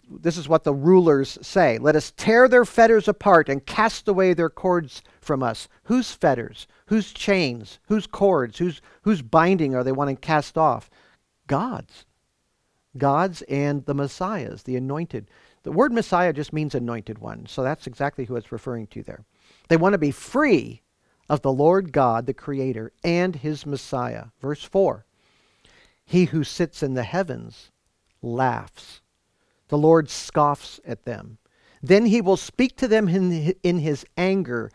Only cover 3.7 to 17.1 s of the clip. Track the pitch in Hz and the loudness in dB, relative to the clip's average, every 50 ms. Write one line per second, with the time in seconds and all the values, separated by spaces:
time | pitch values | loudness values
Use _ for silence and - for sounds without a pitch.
3.7 | - - 220 226 - - - 214 196 185 190 185 175 160 165 156 - - - 185 | -2 0 0 0 0 -4 -4 -2 2 2 4 2 2 2 0 -2 -2 -4 -2 0
4.7 | 180 175 156 127 - - - _ _ _ - - 147 131 131 117 113 - - - | 0 0 -2 -6 -12 -20 -20 _ _ _ -6 -4 -4 -2 -2 -4 -4 -6 -10 -20
5.7 | _ _ _ - 240 254 240 - - - - 151 131 120 110 110 - - - _ | _ _ _ -2 -2 -2 -2 -4 -6 0 0 0 0 0 -4 -10 -14 -18 -20 _
6.7 | _ _ _ - 214 220 202 - - - - 208 196 185 165 131 120 117 107 - | _ _ _ -2 -2 -2 -2 -4 -8 -6 -2 0 0 2 0 -2 -4 -8 -12 -16
7.7 | - - _ - 214 214 - - - - 196 196 180 147 123 113 - - 175 180 | -20 -14 _ -4 -4 -4 -4 -6 -4 2 2 4 4 4 0 -2 -4 -4 -4 -4
8.7 | 151 - _ _ _ _ - 208 214 160 123 113 - 160 165 180 196 175 156 135 | -4 -8 _ _ _ _ -2 -2 -2 -2 -2 0 2 4 4 4 2 2 0 0
9.7 | 131 127 123 131 135 135 143 139 135 - - 160 156 151 139 - - 160 160 147 | 0 -2 -2 -2 -2 -2 -2 -4 -4 -6 -2 0 0 0 0 -2 -2 0 2 2
10.7 | 120 110 - _ _ _ _ _ _ _ _ _ _ _ _ - 139 143 214 262 | 0 -2 -6 _ _ _ _ _ _ _ _ _ _ _ _ -4 -4 -4 -4 -4
11.7 | 214 - - _ _ - - _ _ _ _ _ _ _ _ _ _ _ _ _ | -8 -10 -14 _ _ -20 -20 _ _ _ _ _ _ _ _ _ _ _ _ _
12.7 | _ _ _ _ - 131 139 139 139 156 180 196 170 - - - 139 139 143 143 | _ _ _ _ -6 -2 0 2 2 2 0 -2 -4 -8 -10 -6 -4 -2 -2 -2
13.7 | 143 143 131 - 139 139 143 139 - - 185 196 220 180 117 104 101 104 - 131 | -2 -4 -4 -4 -4 -4 -4 -6 -6 -6 -6 -6 -6 -8 -8 -10 -12 -12 -10 -6
14.7 | 127 123 131 131 143 156 170 - - 110 101 _ _ _ _ _ _ _ - - | -6 -6 -4 -6 -6 -8 -8 -8 -10 -12 -14 _ _ _ _ _ _ _ -12 -4
15.7 | 151 185 262 294 233 233 - - 190 175 180 175 147 147 143 - - 156 151 147 | 0 2 2 2 2 -2 -2 0 0 2 2 2 0 -4 -6 -6 -4 -4 -4 -4
16.7 | - 131 120 120 117 113 101 - | -4 -4 -4 -4 -6 -8 -8 -12